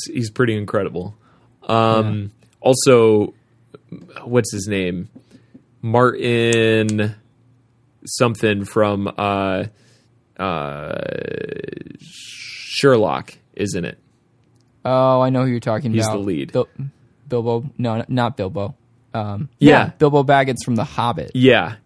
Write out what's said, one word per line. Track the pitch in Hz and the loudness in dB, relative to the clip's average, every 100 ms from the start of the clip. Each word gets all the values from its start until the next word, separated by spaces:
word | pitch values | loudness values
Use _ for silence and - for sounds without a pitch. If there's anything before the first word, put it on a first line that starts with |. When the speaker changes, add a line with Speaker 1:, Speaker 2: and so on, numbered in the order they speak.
| - | -8
Speaker 1:
he's | 139 113 | -6 -8
pretty | - 123 107 | -2 -2 0
incredible. | 101 107 92 85 90 107 _ _ _ _ - | -2 -4 -4 -6 -10 -14 _ _ _ _ -2
Um, | 113 113 113 110 104 | 2 4 2 0 -4
Speaker 2:
Yeah. | 101 - _ _ | -8 -14 _ _
Speaker 1:
also, | - 127 - 123 113 107 104 - _ _ _ - _ - - - | 2 4 6 6 6 4 2 -6 _ _ _ -20 _ -20 -18 -18
what's | - 123 110 | -2 0 0
his | 104 95 | -4 -4
name? | 101 92 90 90 - _ - _ - _ _ | -2 -2 -4 -8 -16 _ -20 _ -20 _ _
Martin | 113 113 123 - 123 117 117 117 113 110 107 107 104 107 _ _ _ _ _ _ _ _ - | 0 4 4 2 0 2 2 4 4 2 2 0 -2 -4 _ _ _ _ _ _ _ _ -12
something | - 123 117 110 101 | 0 0 2 0 0
from, | 98 - 107 101 98 - | -2 0 0 0 -4 -2
uh, | 101 98 98 95 107 _ _ _ _ _ _ _ | -2 0 0 -2 -4 _ _ _ _ _ _ _
uh, | 95 82 73 73 76 - - 50 50 - - - - - - - | -4 -4 -6 -8 -10 -8 -6 -8 -8 -8 -10 -10 -12 -12 -16 -20
Sherlock | - - - - - - - - 139 123 92 67 - - _ | -20 -20 -20 -18 -18 -18 -12 0 4 4 2 -2 -6 -20 _
is | - 101 | -8 -6
in | 95 | -4
it. | 85 - _ _ _ _ _ _ _ _ | -8 -10 _ _ _ _ _ _ _ _
Speaker 2:
Oh, | 127 127 131 131 | -2 2 4 4
I | 131 | 2
know | 127 | 0
who | 131 | 0
you're | 120 | -2
talking | 117 110 113 | -2 -4 -2
Speaker 1:
He's | 110 | 0
Speaker 2:
about. | 110 | 0
Speaker 1:
the | 107 | -2
lead. | 101 82 69 | -4 -4 -4
Speaker 2:
Bil-, | 127 123 _ 139 - _ _ - | -4 -4 _ -14 -14 _ _ -6
Bilbo. | 123 117 117 131 - | -4 -2 -2 -4 -6
No, | 123 | -4
n-, | 110 117 | -4 -4
not | 127 120 - | -2 -2 -4
Bilbo. | 95 95 101 - _ _ _ | -6 -6 -8 -10 _ _ _
Um, | 117 104 101 143 _ | -8 -6 -8 -10 _
Speaker 1:
Yeah. | 143 143 104 | 6 6 4
Speaker 2:
yeah, | - | 2
Bilbo | 147 143 | 2 4
Baggins | 139 139 135 120 | 4 2 2 -2
from | - 117 | -2 -2
The | |
Hobbit. | - - 117 85 69 | -2 -4 -4 -4 -6
Speaker 1:
Yeah. | 127 127 117 85 - | 4 6 6 2 -8